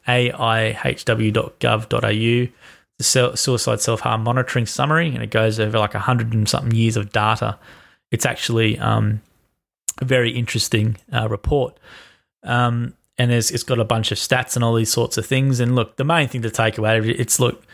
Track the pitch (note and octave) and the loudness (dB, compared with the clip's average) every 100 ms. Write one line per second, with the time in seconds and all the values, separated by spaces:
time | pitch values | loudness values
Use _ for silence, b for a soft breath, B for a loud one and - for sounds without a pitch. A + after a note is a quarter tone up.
0 | - B2 B2 - A2+ A2+ A2 A2 C3 - | 0 0 0 0 0 2 0 -2 -4 -2
1 | - A2+ A2 G#2+ - - A#2+ A2 A2 A#2 | -2 0 2 0 -4 -2 0 0 0 -2
2 | G#2+ G#2+ A2+ A#2+ B2 B B B B _ | 0 0 2 2 0 B B B B _
3 | - C3+ B2 - - A#2 - A2 - A2+ | 0 2 0 0 -2 0 0 -2 -2 -2
4 | A#2+ A2+ A2+ B2+ B2 B2+ A#2 - C#3 D#3 | -2 -2 0 -2 0 -2 -2 -2 0 0
5 | E3+ B2 A2 A2+ A2 A2 G#2+ A2 G#2 G#2+ | 0 -4 -2 2 2 2 0 0 0 -2
6 | A#2 B2 A2+ A2 G#2+ - A#2+ A2+ A2+ A2 | 0 0 2 0 0 0 0 2 2 0
7 | G2+ A2 G#2+ A2 A2 G#2+ B B B B | -2 0 0 0 -2 -6 B B B B
8 | _ A#2+ B2+ - - A2+ A2 - A2+ A2 | _ -2 -2 -2 -2 2 2 0 0 0
9 | G#2+ G#2+ - _ _ _ _ _ - - | 0 -2 -6 _ _ _ _ _ -10 -6
10 | C3 C3 A#2 B2 A#2 A#2 - G#2+ A2 A2 | 0 2 2 0 -2 -2 0 0 0 -2
11 | _ A#2+ A2 A2 - D3 B2 - B B | _ -4 -4 -4 -2 0 -2 -6 B B
12 | B B B _ - A#2+ A#2+ A#2 A#2+ - | B B B _ -2 2 2 0 -4 -8
13 | _ - A#2+ A#2+ A2 A#2+ - A#2+ A2 A2+ | _ 0 2 4 2 -4 -2 -2 0 0
14 | G#2+ G2+ - B2+ B2 B2 A#2 A#2 A2 - | 0 -4 0 -2 0 0 2 2 2 0
15 | A2+ - - C3 C3+ B2 A#2+ B2+ A2 - | 0 -4 -2 0 2 2 2 2 0 -2
16 | C#3 E3+ C#3 B2+ A2+ - A2+ A2 G#2+ A2+ | 0 2 0 -2 -4 0 0 0 2 2
17 | A2 A#2 A#2+ - B2 - _ | 2 -2 -2 0 0 -2 _